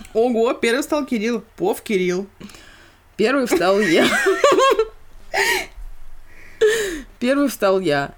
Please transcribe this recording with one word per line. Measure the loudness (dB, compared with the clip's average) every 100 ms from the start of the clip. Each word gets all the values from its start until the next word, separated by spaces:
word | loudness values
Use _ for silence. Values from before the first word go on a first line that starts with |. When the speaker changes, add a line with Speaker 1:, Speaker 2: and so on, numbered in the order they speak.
| -6
Speaker 1:
Ого, | 0 0 2 0
первый | 0 0 0
встал | 0 -4 -2
Кирилл. | -2 -2 -4 -8 -4
Пов | -2 -2
Кирилл. | -2 0 0 -2 -6 -14 -20 -20 -20 -20 -20 _ _ -2
Speaker 2:
Первый | 0 0 0
встал | 2 2 2
я. | 4 4 4
<laughs> | 2 0 2 4 4 4 2 -2 -6 -20 -20 -8 -4 -2 -2 -6 -12 -14 -12 -12 -14 -16 -20 -12 0 2 2 -2 -8 -12 -4
Первый | 0 2 0
встал | 0 0 2
я. | 2 0 -2